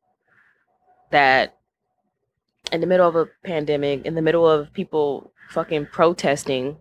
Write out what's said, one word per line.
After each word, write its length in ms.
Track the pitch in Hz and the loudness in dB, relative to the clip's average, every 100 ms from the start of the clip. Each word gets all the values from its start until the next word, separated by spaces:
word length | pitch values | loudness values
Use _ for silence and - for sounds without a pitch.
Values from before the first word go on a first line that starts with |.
| _ _ _ _ _ _ _ _ _ _ _ | _ _ _ _ _ _ _ _ _ _ _
that 460 | 151 139 131 110 _ _ _ _ _ _ _ _ _ _ _ - | 2 4 2 0 _ _ _ _ _ _ _ _ _ _ _ -8
in 100 | 165 | -4
the 60 | 165 | 0
middle 200 | 185 175 | 2 2
of 80 | 165 | 2
a 120 | 151 _ - | -2 _ -8
pandemic, 600 | 160 147 147 143 139 - | -6 -2 -2 -2 -4 -4
in 100 | 165 | -2
the 60 | |
middle 260 | 156 165 165 | 0 4 4
of 220 | 156 147 | 2 -2
people 580 | - 185 156 147 135 - _ - | -8 -6 -2 -2 -4 -10 _ -12
fucking 380 | - 165 156 147 | -8 -4 -4 -4
protesting, 920 | - 170 151 - 139 - 131 131 156 | 0 2 2 -2 -2 -2 -4 -4 -10